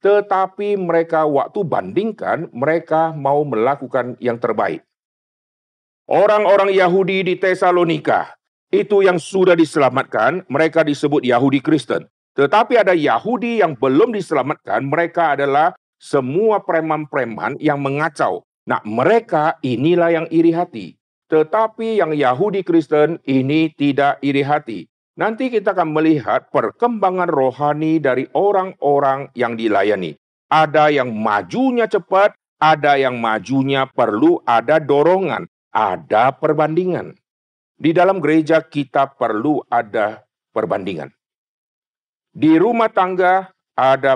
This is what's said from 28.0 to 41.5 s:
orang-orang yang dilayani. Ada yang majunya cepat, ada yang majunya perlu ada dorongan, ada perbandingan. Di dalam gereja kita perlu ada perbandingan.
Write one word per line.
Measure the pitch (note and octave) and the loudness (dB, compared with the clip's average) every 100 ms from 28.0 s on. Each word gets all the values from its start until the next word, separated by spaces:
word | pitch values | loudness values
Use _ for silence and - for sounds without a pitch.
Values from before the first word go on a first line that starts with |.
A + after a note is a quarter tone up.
| C#3 B2+ C3+ | 0 -2 -2
orang-orang | D3+ G3 G3 F#3 F3+ C#3+ C#3+ C#3 C3+ C#3 A#2+ | -2 0 0 -2 -4 0 2 0 -2 -6 -6
yang | A#2+ A2+ | -4 -2
dilayani. | A2+ G2+ G#2 G2 E2+ D2 _ _ - | -2 0 0 -2 -4 -10 _ _ -2
Ada | D#3 D3+ D3+ D3+ | 0 2 2 2
yang | C#3+ B2 | 2 -2
majunya | G#2+ A2 G#2 F2+ G3+ C4 A#3+ A3 | -4 -2 -2 -2 -2 0 0 0
cepat, | G#3 - F#3 G#3 - _ - | -2 0 2 2 -2 _ -2
ada | D#3 D#3+ C#3+ C#3 | 2 2 2 2
yang | C3 B2 | 0 -2
majunya | A2+ A2 F#2 C3+ C3+ C3+ C3+ | -2 -2 -2 -2 0 -2 -2
perlu | - A2+ G#2 D#3 F3 - | 0 0 2 2 2 2
ada | A#2 A#2 D#3 | 0 2 0
dorongan, | D3 C#3+ D#3+ F#3 F3 G2+ E2+ _ _ | 2 2 2 2 0 -6 -10 _ _
ada | A2 G#2 F2+ D#2+ G#2+ B2+ | -2 -2 -2 -2 2 2
perbandingan. | C3+ D3+ D3+ D3+ D#3+ F#3 D3 D#2+ - _ _ _ _ _ - | 0 -2 0 0 -2 -2 -4 -8 -16 _ _ _ _ _ -6
Di | D3 | 0
dalam | E3 F#3 G3 | 2 2 2
gereja | D3 D#3+ D#3 D#3+ | 0 0 2 0
kita | - D3 C3+ C#3+ C3+ - | 0 -6 -4 -2 -2 -2
perlu | A#2 G#2+ C#3 C#3+ - | -4 -2 -2 -2 -2
ada | A2+ G#2+ A2+ G#2 A2 _ _ _ A2 | -4 -2 -2 -4 -4 _ _ _ -6
perbandingan. | G#2+ G2+ F#2+ E2 C2+ _ _ _ _ | -4 -4 -6 -10 -10 _ _ _ _